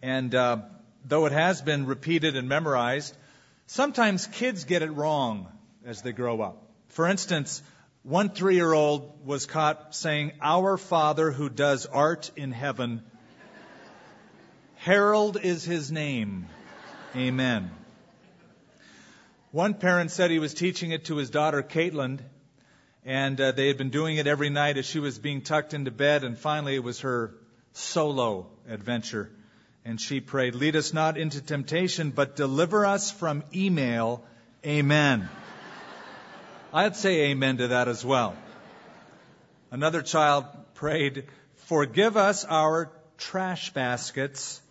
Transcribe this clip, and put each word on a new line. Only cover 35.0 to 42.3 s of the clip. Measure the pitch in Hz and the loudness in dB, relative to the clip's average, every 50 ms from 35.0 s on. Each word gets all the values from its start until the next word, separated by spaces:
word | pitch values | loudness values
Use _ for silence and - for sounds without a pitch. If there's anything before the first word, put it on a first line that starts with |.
| 147 143 131 113 92 - - - - - - - - - - - - - - - - - - - - - - - - - - - - - - | 6 4 4 2 0 -6 -10 -16 -18 -18 -18 -18 -18 -18 -18 -18 -18 -18 -18 -18 -18 -18 -18 -20 -20 -20 -20 -20 -20 -20 -20 -20 -20 -4 0
I'd | 156 185 214 196 | 2 2 2 2
say | - - 196 185 165 147 143 139 | 0 0 2 4 4 4 2 2
amen | 135 135 131 131 120 | 2 2 0 2 2
to | 123 123 | 0 2
that | 127 123 123 | 2 2 2
as | 120 123 113 120 | 2 0 -4 0
well. | 123 135 127 120 101 90 - - - - - - - - - - - - - - - - - - - - _ _ _ _ _ _ _ | 2 2 2 2 0 -2 -8 -16 -20 -20 -20 -20 -20 -20 -20 -20 -20 -20 -20 -20 -20 -20 -20 -20 -20 -20 _ _ _ _ _ _ _
Another | - 127 147 160 160 170 | -6 0 0 0 0 0
child | 147 - - 160 151 147 143 143 135 123 - - - - _ | -4 0 2 4 6 6 4 4 2 -4 -14 -20 -20 -20 _
prayed, | - - 147 151 156 143 139 131 135 131 - - - - _ _ _ - | -8 -4 -2 -2 0 0 -2 -2 -6 -14 -14 -20 -20 -20 _ _ _ -8
"Forgive | - 165 156 147 135 113 139 202 226 208 | 0 2 2 2 2 4 4 4 4 6
us | 220 202 196 | 4 4 4